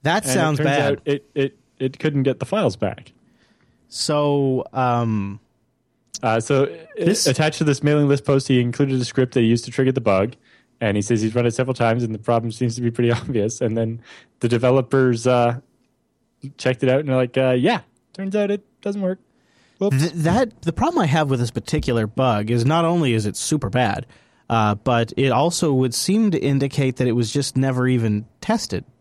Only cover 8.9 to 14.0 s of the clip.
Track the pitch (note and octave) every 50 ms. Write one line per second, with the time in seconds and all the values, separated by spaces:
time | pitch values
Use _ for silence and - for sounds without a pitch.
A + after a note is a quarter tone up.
8.9 | C3+ B2+ B2 - - - B2+ B2 - C3 A#2 A2+ A#2 A#2 - - - - C3 C3
9.9 | B2+ C3 A2+ G#2+ G2 F#2+ G2+ A#2+ - _ _ _ _ _ _ _ _ _ A#2 G#2+
10.9 | G2+ G#2 G2 - A#2+ G#2+ A2 A2 A2 B2 A#2+ A#2+ G#2+ - B2+ B2+ B2+ - A#2+ A2+
11.9 | A2+ B2 A#2+ A2+ A2 G#2 A2 - A#2+ A2+ A2+ A#2 A2 - B2+ A#2 A2+ A#2+ B2 A#2
12.9 | A#2 - A#2+ A#2 A#2+ A#2 - - C3 A2 G2+ A2 - - B2+ A2+ A2+ A2+ A2+ A2+
13.9 | A2+ A#2